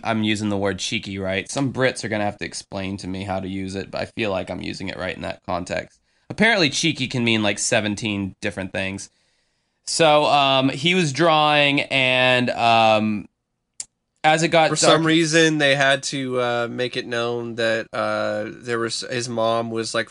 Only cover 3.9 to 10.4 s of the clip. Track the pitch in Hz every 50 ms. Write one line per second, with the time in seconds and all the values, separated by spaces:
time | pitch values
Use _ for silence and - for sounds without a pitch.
3.9 | - - - - - 113 110 101 95 92 90 95 90 85 82 92 - - 98 92
4.9 | - - 92 90 - - 90 92 - - _ 101 90 85 90 - 87 90 - -
5.9 | _ _ _ _ _ _ _ - - - 208 226 226 196 160 131 - - - 160
6.9 | 135 - 127 120 - 123 117 117 113 107 107 104 104 - - - 123 110 104 104
7.9 | 104 - 117 107 104 98 98 92 - _ - 104 - 98 95 90 - 98 95 95
8.9 | 98 95 - - _ _ _ _ _ _ _ _ _ _ _ _ _ _ _ -
9.9 | - - 165 151 151 151 151 - 147 143